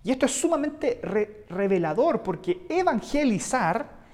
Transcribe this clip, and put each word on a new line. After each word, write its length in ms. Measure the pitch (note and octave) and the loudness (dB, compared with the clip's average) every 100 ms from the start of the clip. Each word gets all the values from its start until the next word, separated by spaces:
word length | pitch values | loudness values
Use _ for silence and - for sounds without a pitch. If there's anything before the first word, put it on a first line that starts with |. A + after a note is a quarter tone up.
Y 80 | F3 | -4
esto 140 | C4 C4+ | 2 2
es 60 | - | 2
sumamente 600 | E4+ E4 D4 D4 C#4 - | 0 2 0 -2 -2 -2
re-, 420 | - G3+ G#3+ - - | -2 -2 -2 -6 -12
revelador, 720 | F3+ G3 F#3+ E3 E3 D4+ A#3+ | -2 2 2 2 2 2 2
porque 420 | G#3+ E3+ - F3+ - | -2 -6 -2 -4 -2
evangelizar 1300 | E4 F4+ B3 - C#4+ D4 G3 - C4 F3+ F#3+ - - - | 0 2 0 0 0 2 0 -2 0 0 0 -4 -14 -20